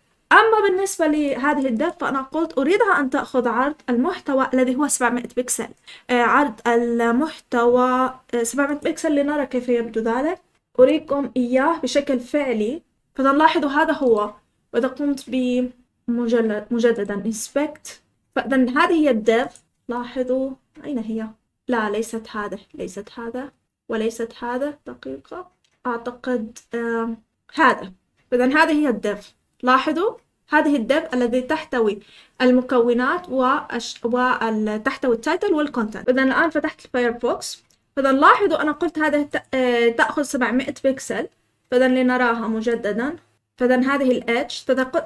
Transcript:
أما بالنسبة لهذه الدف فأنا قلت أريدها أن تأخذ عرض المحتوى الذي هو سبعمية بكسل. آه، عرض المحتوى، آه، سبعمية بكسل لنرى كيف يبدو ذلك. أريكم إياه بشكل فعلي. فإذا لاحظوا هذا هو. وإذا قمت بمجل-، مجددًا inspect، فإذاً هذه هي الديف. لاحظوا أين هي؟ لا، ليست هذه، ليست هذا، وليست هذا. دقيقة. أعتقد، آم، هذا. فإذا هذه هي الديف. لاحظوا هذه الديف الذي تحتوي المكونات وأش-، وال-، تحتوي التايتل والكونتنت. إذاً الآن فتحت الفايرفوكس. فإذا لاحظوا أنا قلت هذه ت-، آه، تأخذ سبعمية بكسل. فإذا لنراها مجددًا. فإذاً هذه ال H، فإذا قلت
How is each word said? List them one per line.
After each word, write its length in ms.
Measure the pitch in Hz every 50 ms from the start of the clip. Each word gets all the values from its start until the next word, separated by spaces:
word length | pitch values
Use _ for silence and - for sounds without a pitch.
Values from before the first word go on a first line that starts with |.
| _ _ _ _ _ _
أما 380 | - 381 440 453 440 427 403 392
بالنسبة 380 | 370 370 392 381 - - 330 311
لهذه 600 | 302 302 302 285 269 - 247 294 302 285 262 269
الدف 260 | 233 220 294 349 349 -
فأنا 220 | 294 - 254 269
قلت 360 | 269 269 - 311 330 320 - -
أريدها 420 | 277 285 370 415 - 403 359 -
أن 100 | 277 262
تأخذ 380 | 277 277 - - - 262 233 240
عرض 280 | 214 233 262 285 294 - - -
المحتوى 580 | 247 233 262 349 359 349 - - 277 262 262 247 -
الذي 220 | 254 254 247 254
هو 120 | 247 294 285
سبعمية 420 | - - 254 233 240 247 240 233 - -
بكسل. 300 | 254 254 - - 277 - - _ _ - - - _ -
آه، 120 | 247 247
عرض 320 | 240 226 202 262 294 277 - - - 233
المحتوى، 1500 | - 240 240 233 233 233 233 233 233 247 302 320 - - - _ - 247 233 240 240 247 247 254 254 254 254 247 247 - _ _ -
آه، 100 | 240 233
سبعمية 320 | 233 - 269 285 277 294
بكسل 400 | 294 - 339 311 - - 320 294
لنرى 300 | 285 285 285 302 294 269
كيف 240 | 262 - 247 247 247
يبدو 320 | 247 233 233 226 220 226
ذلك. 400 | 220 233 226 247 269 320 370 - _ _ _ _ _ _ _ -
أريكم 520 | 254 269 302 311 302 - 269 285 285 - - 254
إياه 420 | 247 240 247 254 269 311 330 320
بشكل 400 | - 254 - 294 277 - 269 247
فعلي. 640 | 247 - - 294 285 262 233 214 214 214 277 330 - _ _ _ _ _ _
فإذا 180 | - 262 269 277
لاحظوا 360 | 285 311 320 320 339 285 285
هذا 240 | 269 294 320 320 302
هو. 400 | - 277 254 226 208 208 208 - - _ _ _ _ _ _ -
وإذا 140 | 233 233 262
قمت 360 | 262 - 294 285 285 269 - -
بمجل-، 1400 | 226 262 254 247 247 247 247 247 247 _ _ _ _ _ _ - 233 233 240 226 233 240 233 220 208 208 208 -
مجددًا 520 | 240 233 226 240 226 196 202 202 208 202 185 226
inspect، 580 | 220 - - - - 277 294 302 302 - _ - - - _ _ _ _ _ _ _
فإذاً 220 | 277 - 220 269 262
هذه 360 | 254 240 254 294 339 359 359
هي 160 | 320 302 285
الديف. 380 | 247 220 214 226 226 233 262 294 - - _ _ _ _ _ -
لاحظوا 600 | 233 247 240 240 - 262 254 247 254 262 262 269 262 - _ _ _ 311 294
أين 120 | 294 294 240
هي؟ 300 | 220 214 220 220 220 220 214 _ _ _ _ _ _ -
لا، 220 | 247 233 214 208
ليست 380 | 202 214 226 220 - 226 220 -
هذه، 280 | - 220 208 202 185 208 - _ _
ليست 360 | - 185 180 185 196 214 - - -
هذا، 320 | 233 233 233 247 269 285 - _ _ _ _ _ _ _
وليست 420 | 226 226 214 220 220 - 226 226 233 - 240
هذا. 300 | 240 240 254 277 285 294 - _ -
دقيقة. 600 | 247 247 - 262 269 269 - _ - 349 370 - _ _ _ _ _ _ _ 254
أعتقد، 720 | 233 233 233 247 240 247 - 262 254 240 214 220 - - _ _ -
آم، 440 | 233 233 233 233 233 226 233 226 220 _ _ _ _ _ _ -
هذا. 380 | - 320 254 214 - - - - _ _ _ _ _ _ _
فإذا 140 | - 247 247
هذه 260 | 254 269 302 320 311
هي 180 | 311 294 302 277
الديف. 440 | 226 214 - 208 202 196 - - _ _ _ _ _ _ -
لاحظوا 500 | 247 254 262 - 311 302 320 359 466 - - _ _ _ _ _ _
هذه 260 | - 302 311 311 285
الديف 380 | 277 220 214 269 311 320 - -
الذي 280 | 247 247 233 226 254
تحتوي 580 | 254 - 311 - - - - 247 226 214 202 208 - - - - - _ _ _
المكونات 840 | 254 254 247 254 247 254 277 247 233 247 240 233 254 269 320 359 - -
وأش-، 760 | 254 262 254 254 269 302 - - - 240 226 - - - -
وال-، 800 | 233 233 247 247 254 247 - 226 226 220 214 214 214 214 220 214
تحتوي 320 | 277 277 - - 262 233
التايتل 380 | 220 226 302 320 359 - 415 330
والكونتنت. 560 | 302 302 285 240 254 220 214 220 - - -
إذاً 140 | 254 262 269
الآن 260 | 262 262 - 320 330
فتحت 360 | 311 311 294 311 - - -
الفايرفوكس. 800 | - - 254 240 240 233 240 - 240 359 - - - - - _ _ _ _ _ _ _
فإذا 160 | - 269 269
لاحظوا 500 | 269 269 294 359 466 480 415 359 320 -
أنا 100 | 285 302
قلت 280 | 294 294 339 330 - 311
هذه 220 | 311 302 285 294
ت-، 220 | 294 294 - 294 - _ -
آه، 360 | 262 254 247 240 233 233 233
تأخذ 320 | 233 233 311 - - 311
سبعمية 540 | 285 - - 277 247 214 220 254 - - - - -
بكسل. 440 | 269 262 262 - - - 202 311 - - _ _ _ _ _ _ _
فإذا 160 | 254 247 262 262
لنراها 600 | 254 254 254 247 254 254 247 240 233 226 226 214
مجددًا. 680 | 220 220 220 240 233 226 233 208 208 220 240 294 339 - _ _ _ _ _ _ _ _
فإذاً 220 | 247 240 254 254
هذه 320 | 254 269 277 277 277 254
ال 360 | 247 - - - 233 247 294 -
H، 160 | - - - -
فإذا 160 | 262 262 262
قلت 220 | 262 - 330 330